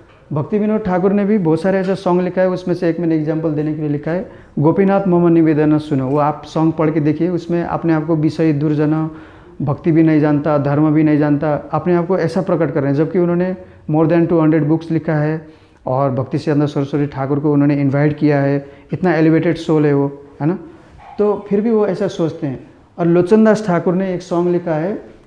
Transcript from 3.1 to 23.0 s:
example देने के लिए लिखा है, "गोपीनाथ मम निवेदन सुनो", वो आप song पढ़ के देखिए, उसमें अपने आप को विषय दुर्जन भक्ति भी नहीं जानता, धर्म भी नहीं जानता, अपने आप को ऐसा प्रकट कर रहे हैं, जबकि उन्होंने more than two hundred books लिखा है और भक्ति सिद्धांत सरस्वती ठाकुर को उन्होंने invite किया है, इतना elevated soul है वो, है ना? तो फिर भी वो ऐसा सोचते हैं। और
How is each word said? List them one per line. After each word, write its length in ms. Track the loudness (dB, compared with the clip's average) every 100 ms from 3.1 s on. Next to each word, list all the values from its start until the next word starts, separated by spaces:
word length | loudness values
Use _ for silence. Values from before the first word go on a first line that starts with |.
| -2
example 360 | -2 -2 -2
देने 220 | -2 -4
के 80 | -4
लिए 80 | -4
लिखा 220 | -4 -4
है, 200 | -6 -6 -16 -10 0
"गोपीनाथ 480 | 2 4 2 2 2
मम 200 | 2 4
निवेदन 500 | 4 4 2 2 2
सुनो", 300 | 0 -2 0
वो 100 | 0
आप 260 | 0 -2 -6
song 280 | 0 0
पढ़ 180 | 2 0
के 80 | 0
देखिए, 300 | 0 0 -2
उसमें 340 | -4 -2 -4
अपने 300 | -2 -4 -2
आप 140 | -2 0
को 80 | 0
विषय 380 | 0 0 0
दुर्जन 560 | 0 0 0 0 0 -4 -8 -20 -20 -18 -8
भक्ति 300 | -4 -2 2
भी 120 | 4
नहीं 160 | 4 4
जानता, 380 | 2 2 2 0
धर्म 340 | 2 2 2
भी 120 | 4
नहीं 140 | 2 2
जानता, 520 | 2 0 0 -4 -4
अपने 240 | -4 0 0
आप 120 | 0
को 100 | -2
ऐसा 240 | 0 -2
प्रकट 320 | -2 0 0
कर 80 | -2
रहे 100 | 0
हैं, 60 | 0
जबकि 220 | 0 0
उन्होंने 380 | 0 0 -2 -6 -12 -14 -2
more 180 | 0 2
than 180 | 2 2
two 160 | 2
hundred 260 | 2 2 2
books 220 | -2 -2
लिखा 240 | -4 -2 -2
है 320 | -2 -4 -10 -20 -20 _ -4
और 260 | -2 0
भक्ति 260 | -2 -4 -4
सिद्धांत 320 | -2 0 0
सरस्वती 360 | -2 -4 -2 -4
ठाकुर 340 | -4 -4 -2
को 140 | 0
उन्होंने 280 | 2 2 2
invite 360 | 0 2 0 0
किया 240 | 0 2
है, 280 | 0 -2 -6 -18 -10
इतना 200 | -2 0
elevated 420 | 2 4 4 0 -2
soul 300 | 0 2 2
है 80 |
वो, 300 | 2 0 -6 -18 -4
है 60 | -4
ना? 120 | -4 -8 -20 -20 -20 -12 -2
तो 260 | -2 -2 -2
फिर 120 | -2
भी 100 | 2
वो 160 | 0 0
ऐसा 200 | -2 -4
सोचते 400 | -2 -4 -4 -8
हैं। 200 | -8 -14 -20 -16
और 100 | -2